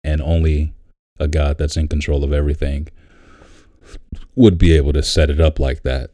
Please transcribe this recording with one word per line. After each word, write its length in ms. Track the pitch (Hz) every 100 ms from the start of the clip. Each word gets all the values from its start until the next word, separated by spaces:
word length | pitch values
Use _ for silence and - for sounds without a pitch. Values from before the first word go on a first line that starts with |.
and 160 | 78 76
only 540 | 73 82 80 76 76 - _ _ _ _
a 100 | 73
God 280 | 78 71 71
that's 180 | 76 -
in 100 | 78
control 340 | 76 73 71
of 80 | 71
everything 560 | 73 73 71 73 71 76 - _ _ _ - - - _ _ - - - - - -
would 220 | 113 87
be 140 | 87
able 180 | 78 69
to 100 | 73
set 280 | - - 73
it 100 | 73
up 180 | 80 -
like 240 | 67 67
that. 280 | 67 65 65